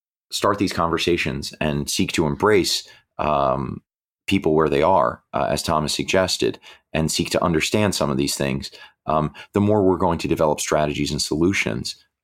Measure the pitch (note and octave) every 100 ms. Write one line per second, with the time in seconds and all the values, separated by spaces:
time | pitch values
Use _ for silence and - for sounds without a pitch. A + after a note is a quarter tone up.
0 | _ _ _ - G#2 G2+ F#2+ - E2 D#2+
1 | - E2+ D#2+ C#2 - - D#2+ D2 C#2 -
2 | F2+ - D#2+ C#2 G2+ G#2 E2 - - -
3 | _ - D2+ D2 C2+ C2+ B1+ - - _
4 | _ _ - G2 E2 D#2 D#2 C#2+ D#2+ F#2+
5 | B1 - _ - C2+ C#2+ - D#2 D2 -
6 | - F#2+ F#2 - A#1 - - - _ -
7 | D#2+ - D#2+ - F2 D#2+ - G#2+ G#2 -
8 | C#2+ C2+ C#2+ - C#2 C2+ - - - _
9 | - D#2 D#2 - - G2+ G2+ G#2+ F#2+ F2
10 | F#2 D#2+ D2 D#2+ D#2+ D2 - D#2 D2+ D2
11 | D2 D2 - D#2 F2 G2+ - A#1 - -
12 | _ _